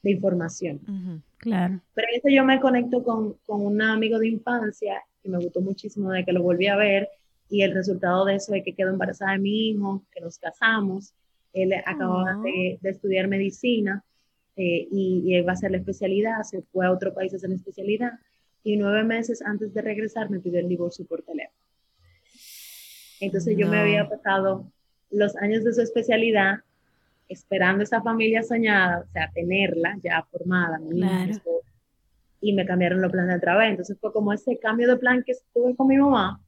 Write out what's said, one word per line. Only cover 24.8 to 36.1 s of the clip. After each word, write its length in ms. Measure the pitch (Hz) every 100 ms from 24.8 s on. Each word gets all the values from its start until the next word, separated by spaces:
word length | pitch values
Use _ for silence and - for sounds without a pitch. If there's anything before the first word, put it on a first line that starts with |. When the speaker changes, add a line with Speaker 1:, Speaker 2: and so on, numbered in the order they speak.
| _ _ _
Speaker 1:
los 240 | 208 208 -
años 280 | 202 220
de 80 | 220
su 60 | 226
especialidad 760 | 233 247 226 226 226 214 196 202 _ _ _ _ _ _ _
esperando 540 | 190 _ 190 180 196
esa 180 | 208 226
familia 400 | 226 226 220 226
soñada, 580 | 226 226 220 208 185 175 -
o 40 |
sea, 180 | 170 160
tenerla 640 | - 170 190 196 165 170 202
ya 200 | 175 165 160
formada, 480 | 175 175 180 170 160
mi 200 | 160 170
hijo, 100 | 185
Speaker 3:
Claro. 160 | 185
Speaker 1:
mi 60 | 185
esposo, 360 | 214 - 165 - _ _ _ _ _ _ _
y 120 | 208
me 120 | 196 185
cambiaron 340 | 180 175 185
los 80 | 185
planes 240 | 180 180 175
otra 200 | 175 185
vez. 140 | 220
Entonces 260 | 190 180 196
fue 120 | 214
como 200 | 214 208
ese 260 | 208 - 240
cambio 300 | 220 220 240
de 80 | 247
plan 260 | 254 254
que 80 | 247 247 _
tuve 220 | - 247 247
con 100 | 262
mi 80 | 269
mamá. 440 | 277